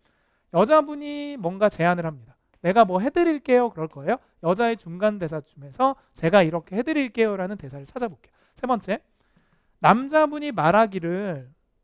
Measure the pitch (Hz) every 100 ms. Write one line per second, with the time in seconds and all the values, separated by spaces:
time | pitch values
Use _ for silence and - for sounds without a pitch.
0 | _ _ _ _ _ 170 220 311 294 294
1 | 294 294 285 277 170 190 208 - 170 175
2 | 165 139 113 _ _ _ 170 214 196 185
3 | 254 349 339 294 - 247 240 160 156 143
4 | 147 254 _ _ 165 190 233 233 165 180
5 | 214 208 160 156 - - 139 - 269 269
6 | _ - 160 196 160 165 - 190 254 302
7 | 254 233 220 196 185 208 135 139 135 254
8 | 233 160 _ _ _ _ 254 233 - 208
9 | _ _ _ _ _ _ _ _ 160 220
10 | 277 311 302 302 294 202 151 208 220 190
11 | 165 180 208 143 127 _ _ _